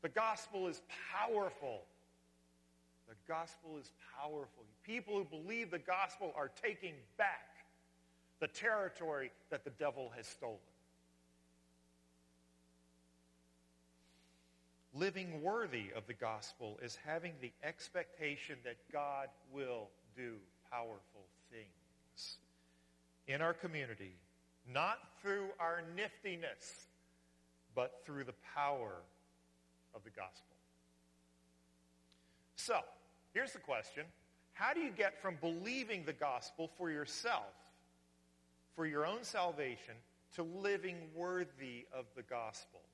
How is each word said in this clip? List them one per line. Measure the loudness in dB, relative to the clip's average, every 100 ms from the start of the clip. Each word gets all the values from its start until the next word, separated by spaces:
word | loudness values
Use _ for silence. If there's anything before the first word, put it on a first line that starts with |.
The | 2
gospel | 4 4 2 0 0 0
is | 0 -8 -10 -4
powerful. | 0 4 4 2 0 -4 -4 -6 -20 -20 _ _ _ _ _ _ _ _ _ -20
The | -20 -2
gospel | -2 -2 -6 -10 -8
is | -10 -16 -16 -6
powerful. | -4 -2 -6 -10 -20 -18
People | -2 -2 2 2
who |
believe | 2 -2 -2 -2 0
the | -2
gospel | 2 4 4 0 -4 0
are | -2
taking | 0 0 0 -6 -8 -16 4
back | 4 4 -8 -20 -20 -20 _ _ _ _ _ _
the | -2
territory | 2 4 4 4 0 -2 0 -2 -6 -4
that | -4
the | -4
devil | 2 2 2 -4
has | -6 -10
stolen. | -6 -6 -6 -12 _ _ _ _ _ _ _ _ _ _ _ _ _ _ _ _ _ _ _ _ _ _ _ _ _ _ _ _ _ _ _ _ _ -20 -20 -20 -20 _ _ _ _ -12
Living | 0 2 2 -4 0
worthy | 2 2 2 0 -2
of | -4 -6
the |
gospel | -2 -2 -2 -6 -8 -8 -6
is | -8 -8
having | -2 -2 -2 -6
the | -8 -6
expectation | -6 -6 -4 -4 -4 -2 -2 -2 -6 -6
that | -6 -8 -4
God | 0 0 0 -4 -8 -12
will | -4 0 0 -4 -12 -20
do | -6 -6 -6 -12 -20 -8
powerful | -4 -4 -6 -14 -20 -20 -20 -16
things | -14 -14 -18 -20 _ _ -10 -8 -8 -14 _ _ _ _ _ _ _ 0
in | 4
our | 6
community, | 4 0 -2 -2 -4 -10 -12 -20 _ _ _ -2
not | 2 4 2 -4 -8
through | 0 2 0 2
our | 2 2 -2 -2
niftiness, | -2 -2 -4 -2 -4 -6 -12 -14 -18 -20 _ _ _ _ _ _ _
but | 0 0 -2
through | -10 -6
the | -6 -8 -8
power | 2 4 4 0 -6 -12 -20 _ _ _ _ _ _ _
of | -16
the | -14
gospel. | -8 -8 -8 -20 -20 _ _ _ -20 -20 -20 -20 _ -20 -20 _ -20 _ -20 _ -20 -20 -20 -20 -8
So, | 4 4 4 -8 -20 -20 -2
here's | 2 2
the | 0
question. | 0 2 2 -6 -8 -10 -20 -20 -18
How | 2 4
do | 4
you | 2
get | 4 4 4
from | -2 2
believing | 0 2 0 -2 0 -2
the | -2
gospel | 0 2 2 -2 -4 -6 -2
for | 0
yourself, | 0 -2 0 2 2 2 -12 -20 -20 -20 _ _ _ _ _ -20 -20 -18
for | -2 2
your | 4 4
own | 2
salvation, | 0 2 4 4 0 -2 -8 -14 -16 -20 -16
to | -4
living | -2 2 4 4 2 -4 -6
worthy | -2 0 2 0 -2 -6 -6 -8
of | -8 -8 -8
the |
gospel? | -4 -2 -2 -6 -12 -18 -20